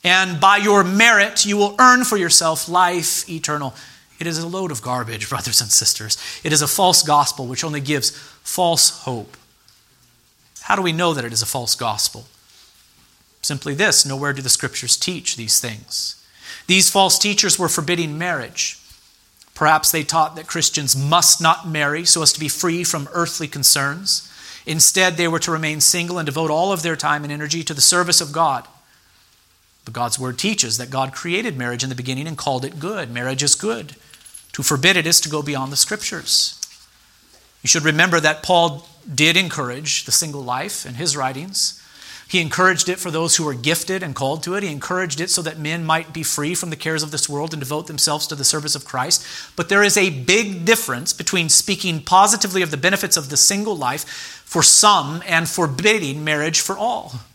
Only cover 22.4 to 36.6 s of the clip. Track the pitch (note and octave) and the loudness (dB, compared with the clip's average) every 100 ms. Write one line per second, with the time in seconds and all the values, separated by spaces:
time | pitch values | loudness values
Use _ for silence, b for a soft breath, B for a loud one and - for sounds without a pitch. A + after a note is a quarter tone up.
22.4 | D3+ - F3+ E3+ E3+ D#3+ C#3 F3 E3 - | -4 -2 -2 0 -2 -4 -4 -4 -4 -4
23.4 | D3+ D3 B2+ D3 C#3 D#3+ G3 - B B | -8 0 2 2 0 -4 -4 -4 B B
24.4 | B B - D#3+ - F#3+ F#3 E3+ E3+ D#3+ | B B -6 2 2 4 2 2 0 0
25.4 | - D#3+ D#3 D#3 - F3+ E3+ F3+ D3 C#3+ | -2 -2 -2 0 0 0 -2 -4 -4 -2
26.4 | D#3+ D#3 F#3+ F#3 E3 D3+ D3+ D3 D3 D3 | 0 0 0 0 -2 -2 -2 -2 -4 -8
27.4 | D3+ E3 D#3 C#3+ - F3+ F3 E3+ D3+ E3 | -6 -6 -6 2 4 4 2 2 0 0
28.4 | D#3+ C3 - _ b b b b b b | 2 0 -6 _ b b b b b b
29.4 | b _ _ _ - A#2 A#2+ B2+ B2+ B2 | b _ _ _ -12 -4 -4 -4 -6 -2
30.4 | G3+ G#3 A2+ A2+ B2+ C3+ C3 - E3+ F3+ | -2 -2 -2 -4 -4 -4 -4 -6 -4 -4
31.4 | A#3+ C3+ B2 A#2+ C3 B2+ B2+ C3 D#3 D3+ | -4 -6 -6 -4 -6 -6 -6 -6 -8 -6
32.4 | - C3 C3+ D#3 E3 G#3 B2+ A#2+ B2+ C3+ | -4 -4 -6 -8 -8 -8 -8 -6 -6 -2
33.4 | C#3+ - G#3 A#3 D#3+ - B B B B | 0 0 0 -6 -10 -20 B B B B
34.4 | B - A#2+ C#3+ E3+ F#3 D#3+ E3 D#3 D3+ | B -4 -2 2 4 4 4 2 2 -6
35.4 | C#3+ C#3 C3 C#3+ - G#3 - E3 - - | -4 -6 -4 0 0 -2 -6 -8 -2 0
36.4 | - - | 0 -6